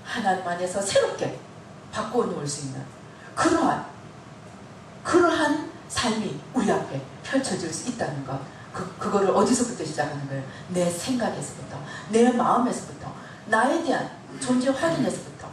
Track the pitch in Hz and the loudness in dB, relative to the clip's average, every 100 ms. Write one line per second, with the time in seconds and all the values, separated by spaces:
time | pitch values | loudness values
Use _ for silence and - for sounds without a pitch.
0 | - 240 202 185 175 175 180 196 196 - | -6 -2 0 0 -2 -2 -2 -2 2 4
1 | - - - - - - - - - - | 4 0 -4 -4 -14 -18 -18 -18 -10 -6
2 | 233 240 185 165 147 - 139 131 131 - | 0 2 2 -2 -4 -6 -6 -8 -12 -14
3 | - - - - 339 320 - - - - | -18 -18 -10 2 4 6 4 2 -4 -14
4 | - - - - - - - - - - | -18 -18 -18 -18 -18 -18 -18 -18 -18 -10
5 | - 349 349 311 294 302 - - - - | 4 6 6 6 2 2 -2 -12 -8 -2
6 | 240 220 190 151 - 262 196 - - 139 | 0 0 -2 -6 -2 0 4 2 0 -6
7 | - - - 269 - 180 165 156 247 233 | -8 -14 0 0 0 -2 -4 -4 -6 -4
8 | 151 143 135 139 - - - - 180 - | -4 -4 -6 -6 -8 -14 -12 -8 -8 -6
9 | 202 196 196 175 202 247 - - 151 - | 0 4 6 6 6 4 2 -2 -4 -2
10 | 147 143 135 135 131 - - 180 175 - | -2 -2 -6 -6 -8 -12 -4 0 2 0
11 | - 247 202 - 147 - - - - - | 0 0 0 -2 -8 -10 -10 -10 -10 -12
12 | - 220 247 240 - 233 247 - - - | 2 6 8 6 4 4 4 0 -8 -10
13 | - - - - - 220 262 330 269 - | -12 -12 -14 -14 2 4 6 4 2 0
14 | - - - 254 254 254 262 269 330 330 | -2 -10 -14 -8 2 4 4 4 2 4
15 | 208 - - - - | 2 0 -8 -12 -14